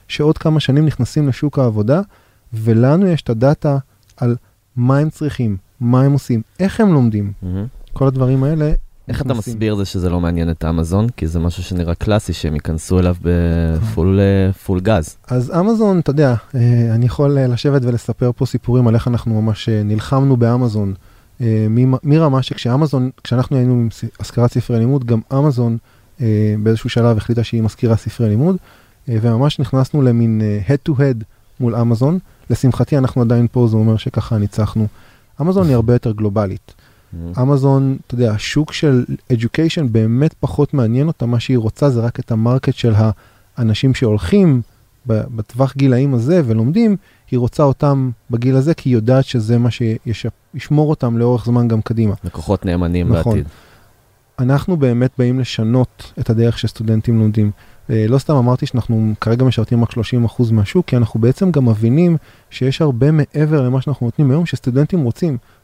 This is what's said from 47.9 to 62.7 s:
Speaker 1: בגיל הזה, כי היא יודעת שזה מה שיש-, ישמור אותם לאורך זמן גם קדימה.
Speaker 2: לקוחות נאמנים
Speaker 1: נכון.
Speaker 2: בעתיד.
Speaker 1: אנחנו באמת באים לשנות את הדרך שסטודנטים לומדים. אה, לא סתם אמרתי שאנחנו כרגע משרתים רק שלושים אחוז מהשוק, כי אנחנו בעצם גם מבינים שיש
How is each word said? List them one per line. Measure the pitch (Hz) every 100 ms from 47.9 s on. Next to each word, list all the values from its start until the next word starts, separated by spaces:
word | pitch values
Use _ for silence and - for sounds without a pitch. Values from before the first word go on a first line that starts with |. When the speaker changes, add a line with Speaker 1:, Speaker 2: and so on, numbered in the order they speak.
| 139 127 - -
Speaker 1:
בגיל | 120 127 135
הזה, | 143
כי | 160 135
היא |
יודעת | 117 107 131
שזה | - 120 107 120
מה | 120
שיש-, | - 117 113 123 107 113 - _
ישמור | 135 - 147 151
אותם | 156 123 117
לאורך | 120 123
זמן | 107 120 117
גם | 110
קדימה. | - 113 110 95
Speaker 2:
לקוחות | 87 - - 95
נאמנים | 95 87 85 90 82
Speaker 1:
נכון. | 85 113
Speaker 2:
בעתיד. | 104 73 - _ _ _ _ _ _ _ -
Speaker 1:
אנחנו | 123 143 - 170
באמת | 131 120 127 -
באים | 123 131
לשנות | 123 - 110 127 123 - - -
את | 120
הדרך | 113 117 113
שסטודנטים | 117 - 110 110 120 113
לומדים. | 107 107 104 - - - -
אה, | 110 107
לא | 135
סתם | -
אמרתי | 143 120 127 -
שאנחנו | 120 - 113 110 107
כרגע | 110 120
משרתים | 131 117 107 117
רק | 113
שלושים | 120 107 123
אחוז | 113 - 117
מהשוק, | 110 101 180 -
כי | 123
אנחנו | 113 113
בעצם | 117 - 185
גם | 151 123
מבינים | 107 113 143 175 160 - _ _
שיש | - 127